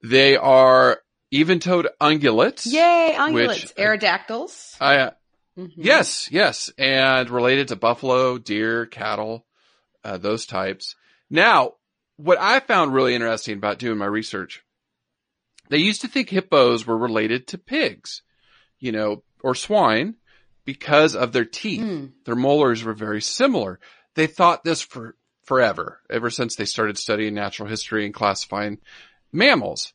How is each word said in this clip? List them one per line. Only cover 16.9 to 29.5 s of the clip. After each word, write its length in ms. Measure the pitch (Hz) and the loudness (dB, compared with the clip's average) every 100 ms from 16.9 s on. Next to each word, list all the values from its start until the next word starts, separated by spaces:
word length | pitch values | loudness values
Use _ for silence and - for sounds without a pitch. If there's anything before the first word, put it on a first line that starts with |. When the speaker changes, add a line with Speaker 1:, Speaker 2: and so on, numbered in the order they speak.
| 113 | -2
Speaker 1:
related 500 | 113 110 110 123 127 | 0 -2 0 -2 -6
to 100 | - | -18
pigs, 640 | _ 285 285 - - - _ _ _ _ _ _ | _ -4 -4 -6 -18 -20 _ _ _ _ _ _
you 140 | 127 | -8
know, 300 | 107 107 104 _ _ | -4 -4 -4 _ _
or 100 | 131 | -4
swine 640 | 127 - 208 147 110 175 226 _ _ _ _ | -4 0 2 2 2 -2 -10 _ _ _ _
because 500 | - 135 - 151 160 | -16 -14 2 4 4
of 200 | 110 123 | 2 -2
their 100 | 123 117 | -2 -4
teeth. 360 | - 220 190 | -6 -8 -6
Speaker 2:
Mm. 300 | 226 170 135 _ - | -6 -8 -10 _ -8
Speaker 1:
Their 100 | 120 | -2
molars 440 | 135 147 139 113 113 | 2 4 2 0 -4
were 80 | |
very 280 | 107 107 104 | -8 -6 -6
similar. 600 | - - 269 214 101 90 - _ _ - | -6 -2 0 0 -4 -8 -18 _ _ -2
They 120 | 156 | -2
thought 360 | - 175 170 | 2 2 2
this 180 | 165 156 | -4 -6
for 340 | - 131 113 - _ _ | -6 -14 -18 -20 _ _
forever, 560 | - 131 117 90 82 - _ | -2 2 2 0 -8 -12 _
ever 200 | 113 117 | -6 -4
since 260 | - 120 - | -4 -6 -6
they 100 | 104 | -8
started 320 | - 110 101 | -4 -4 -4
studying 360 | - 107 107 | -4 -4 -4
natural 340 | 104 101 - 104 | -6 -8 -10 -10
history 380 | 107 - 110 104 | -10 -6 -6 -6
and 80 | |
classifying 640 | 104 104 98 - 101 104 104 _ - - _ _ | -4 -2 -2 -6 -8 -8 -10 _ -20 -20 _ _
mammals. 580 | 156 247 | -2 0